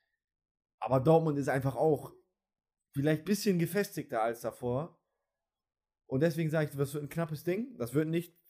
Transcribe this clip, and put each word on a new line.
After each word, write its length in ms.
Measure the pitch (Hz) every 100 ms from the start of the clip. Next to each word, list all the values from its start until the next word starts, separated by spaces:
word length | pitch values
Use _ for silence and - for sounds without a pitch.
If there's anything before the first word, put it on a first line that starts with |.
| _ _ _ _ _ _ _ _
Aber 220 | 113 131
Dortmund 360 | 127 165 160 143
ist 120 | 139
einfach 260 | 135 135 120
auch 380 | 156 143 - - _ _ _ _ _ _ _
vielleicht 300 | 143 147 151
ein 20 | 190
bisschen 340 | 202 214 180
gefestigter 640 | 165 196 202 - - 120
als 180 | 113 117
davor. 580 | 117 - 123 127 165 - _ _ _ _ _ _ _ _ _ _ -
Und 140 | 131
deswegen 280 | 165 160 160
sag 200 | 160 151
ich, 80 | 139
das 160 | 135
wird 100 | 147
ein 60 | 143
knappes 340 | 165 165 151
Ding. 340 | 175 190 262 226
Das 160 | 113
wird 140 | 135 156
nicht, 260 | 165 170 _